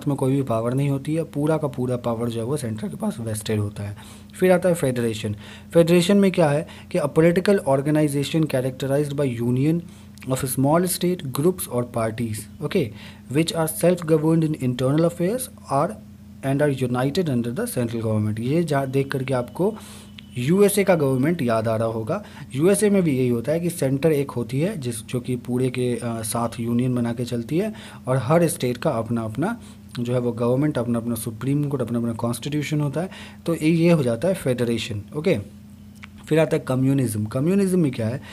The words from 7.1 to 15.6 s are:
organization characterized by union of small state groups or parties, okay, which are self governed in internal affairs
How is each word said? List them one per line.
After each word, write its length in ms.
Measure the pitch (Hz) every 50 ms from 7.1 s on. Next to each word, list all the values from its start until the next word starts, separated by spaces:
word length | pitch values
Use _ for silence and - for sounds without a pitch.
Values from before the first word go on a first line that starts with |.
| - 160 160 175 170 190 175 202 202 196 202 139
organization 760 | 135 139 139 151 151 151 156 147 139 143 139 - - 160 160
characterized 680 | 143 - 127 127 131 - - - 131 135 147 151 143 143 143
by 220 | 147 135 120 113 120
union 380 | 123 123 127 139 156 160 170 170 - - - - - - - - 127
of 160 | 131 - -
small 540 | 131 - 127 131 139 151 175 185 175 175 -
state 240 | 180 175 180 180 -
groups 400 | 135 123 - 143 180 180 185 - - 113
or 80 | 123 120 120 -
parties, 400 | 117 113 113 110 113 120 110 107 107 - - - - 151
okay, 220 | 147 - 196 139 104 - - - - - - - - 127
which 180 | 147 165 165 -
are 140 | 165 160 156 160 - -
self 120 | 170 180
governed 500 | 175 170 156 160 156 151 160 165 165 156
in 160 | 151 151 - 131
internal 380 | 123 123 123 131 131 143 156
affairs 400 | 165 170 165 - 175 180 226 254 - - - -